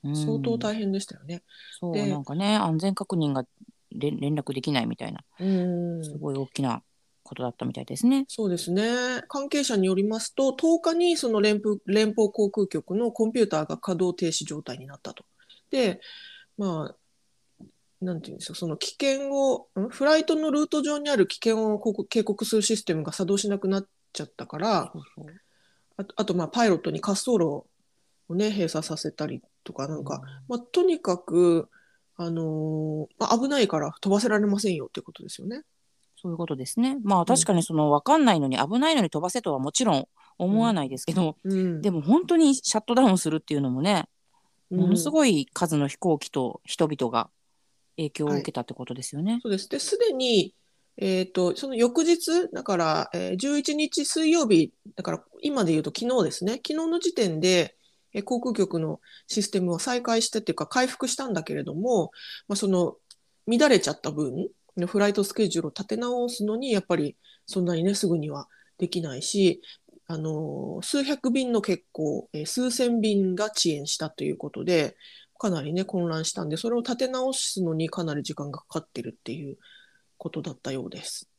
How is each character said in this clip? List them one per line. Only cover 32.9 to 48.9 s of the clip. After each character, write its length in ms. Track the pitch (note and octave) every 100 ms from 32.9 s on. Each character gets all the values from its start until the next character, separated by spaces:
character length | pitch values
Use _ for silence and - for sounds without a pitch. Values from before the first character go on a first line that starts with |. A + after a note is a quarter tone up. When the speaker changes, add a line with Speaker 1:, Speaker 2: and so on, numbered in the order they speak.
| D#3 D3+
Speaker 2:
ー、 60 | _
ま 120 | -
あ、 60 | A#3
危 100 | C4+
な 120 | C#4+
い 80 | G#3
か 100 | D#3
ら 160 | D3 -
飛 120 | G3+
ば 80 | G3+
せ 80 | A#3
ら 120 | G#3+
れ 60 | G#3
ま 120 | G3+
せ 100 | G3+
ん 20 |
よ 120 | E3+ B2+
っ 40 |
て 100 | -
こ 120 | -
と 100 | D#3+
で 60 | -
す 120 | -
よ 60 | F#3
ね。 160 | B3 D#4 _ _ _ _ _
Speaker 1:
そ 120 | F3+
う 40 |
い 20 |
う 40 | E3
こ 80 | E3+
と 100 | C#3
で 100 | B2+
す 140 | -
ね。 180 | B3 C#4
ま 140 | G#3 G3
あ、 20 |
Speaker 2:
う 20 |
ん。 40 | E3+
Speaker 1:
確 180 | B3+
か 80 | -
に 100 | F3+
そ 100 | E3
の、 200 | D#3+ D3+
わ 100 | D3
か 140 | - D#4
ん 80 |
な 100 | C4+
い 60 | F3
の 80 | C#3
に、 80 | C3
危 220 | C#3 A3+
な 100 | D4+
い 60 | D#4
の 60 |
に 80 | F3
飛 120 | D#3
ば 80 | F3
せ 120 | A#3+
と 100 | F#3+
は 80 | C#3
も 100 | C3
ち 140 | -
ろ 120 | A#3+ D3
ん 120 | - _ _ _
思 220 | F3+ G#3
わ 120 | A3+
な 100 | G3
い 60 | C#3
で 100 | C3
す 60 | -
け 60 |
ど、 240 | F3 E3 D3
Speaker 2:
う 40 | F#3+
ん。 40 |
う 20 |
ん。 280 | F#3+ F#3 E3
Speaker 1:
で 100 | F#3
も 80 | E3+
本 260 | C#3+ C4+ F4+
当 100 | E4+
に 200 | D#4 C4+
シ 200 | - -
ャ 40 |
ッ 40 |
ト 120 | - A#3+
ダ 80 |
ウ 80 | C4
ン 40 | F#3
す 140 | D#3+
る 60 | D#3
っ 40 |
て 140 | -
い 40 | D3
う 20 |
の 100 | C#3
も 100 | B2+
ね、 280 | E3+ G3 - _ _ _ _ _ _
Speaker 2:
う 40 | F#3
ん。 40 |
Speaker 1:
も 60 | F3+
の 80 | G#3
す 120 | D4
ご 160 | D#4
い 220 | C#4 E3 C3
数 240 | - E3+ D#3
の 100 | C#3
飛 120 | -
行 200 | F#3 D3+
機 120 | -
と 300 | - B2+ -
人 240 | - - D#3+
々 220 | D3+ A#2+
が 180 | A#2 - _ _ _ _ _ _ -
影 120 | D3+
響 180 | - D3+
を 20 |
受 100 | D3
け 120 | C#3
た 100 | D3
っ 20 |
て 80 | A#2+
こ 140 | -
と 80 | B2+